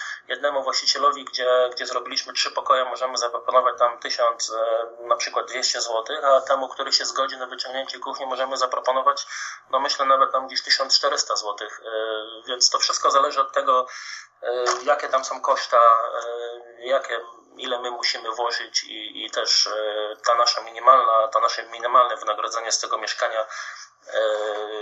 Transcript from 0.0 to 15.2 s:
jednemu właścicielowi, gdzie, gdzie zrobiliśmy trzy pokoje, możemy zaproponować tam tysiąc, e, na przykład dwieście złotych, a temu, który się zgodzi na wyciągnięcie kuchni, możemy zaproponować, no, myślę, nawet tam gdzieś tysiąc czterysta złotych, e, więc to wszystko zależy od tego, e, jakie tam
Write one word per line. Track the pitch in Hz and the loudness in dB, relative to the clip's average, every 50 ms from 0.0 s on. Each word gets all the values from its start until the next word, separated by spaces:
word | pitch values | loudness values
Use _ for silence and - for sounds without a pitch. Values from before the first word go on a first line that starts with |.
| - - - - - - | -10 -10 -10 -12 -8 -8
jednemu | 127 - 147 143 139 135 131 | -6 -2 -2 -2 -2 0 -2
właścicielowi, | 127 123 - - - - 139 139 147 139 139 131 | -2 -2 0 0 0 0 4 4 2 2 2 -6
gdzie, | - - - 127 127 127 127 127 123 123 | -10 -6 -2 2 4 4 4 4 2 0
gdzie | - 131 | -6 -8
zrobiliśmy | 131 123 123 123 123 135 131 - 135 131 | -4 -4 -4 -4 -2 -4 -6 -6 -4 -4
trzy | - - 139 | -2 -2 -2
pokoje, | - 139 131 - 135 131 127 | -2 -4 2 4 4 4 4
możemy | 127 120 120 131 127 131 120 | 0 -2 -4 -4 -2 -2 -2
zaproponować | 120 117 117 117 - - 120 127 123 123 120 - | -2 -2 -2 -2 -2 4 4 4 4 4 2 4
tam | 123 120 120 - | 2 2 2 -2
tysiąc, | - 120 - - 120 117 117 - - - | -6 -6 0 2 2 2 2 0 -4 -4
e, | 110 113 113 117 113 113 117 117 - - 120 120 | -2 -2 0 2 0 0 -2 -4 -8 -12 -2 0
na | 117 | 0
przykład | 117 - - - 120 117 120 | 0 0 -2 -2 -4 -4 -4
dwieście | 123 131 - - - 123 | -6 -4 -2 -2 -2 -2
złotych, | 117 117 110 113 110 - 147 156 143 | -2 -2 -2 -2 -2 -2 -6 0 4
a | 139 135 131 | 6 6 6
temu, | 131 - 139 135 131 127 | 6 2 0 0 0 -6
który | - - 135 135 | -6 -8 -4 0
się | - - 143 | 0 0 0
zgodzi | - - - 135 135 131 131 | -2 -2 -2 -2 -2 -4 -8
na | 127 123 | -10 -10
wyciągnięcie | 127 123 - 131 127 131 135 - - 127 | -8 -8 -8 -6 -6 -6 -8 -8 -10 -10
kuchni, | 123 139 131 - 139 | -8 -8 -8 -8 -6
możemy | 131 127 123 131 135 135 131 | -6 -2 -2 -2 -2 0 -2
zaproponować, | 127 123 - - - 127 131 135 131 139 139 - - - - - - - - - - _ | -2 -2 -2 -2 0 0 0 4 4 2 2 2 -6 -10 -10 -10 -10 -10 -12 -14 -8 _
no, | - 131 | -2 0
myślę, | 139 143 - - 139 | 0 0 0 0 4
nawet | 135 135 135 135 131 | 4 6 6 4 4
tam | - 131 131 135 | 2 -2 -2 -2
gdzieś | 131 127 - | -6 -6 0
tysiąc | - - - 135 131 - - | 0 2 2 2 2 2 2
czterysta | - 143 147 139 - - 110 | 2 2 0 0 0 -2 -2
złotych, | 104 104 104 104 - 110 107 - - - | -2 -2 -4 -6 -6 -8 -10 -10 -12 -10
e, | 113 113 110 110 110 110 110 107 110 113 110 - 127 | -6 -4 -2 -2 -2 -4 -6 -8 -10 -14 -16 -10 -10
więc | 127 123 123 - | -2 0 2 2
to | - - | 2 2
wszystko | - - - - - - | 0 0 0 2 2 4
zależy | - 139 143 147 143 139 | 4 4 4 4 2 0
od | 139 - - | -2 0 0
tego, | 143 139 135 127 127 123 - - - - - - - - - _ _ | 0 2 4 2 2 2 -2 -8 -14 -14 -14 -14 -14 -16 -20 _ _
e, | - 120 120 127 123 120 123 123 123 | -4 -4 -2 0 0 0 0 0 2
jakie | 143 143 - 147 143 | 2 2 2 2 0
tam | - 131 | 0 0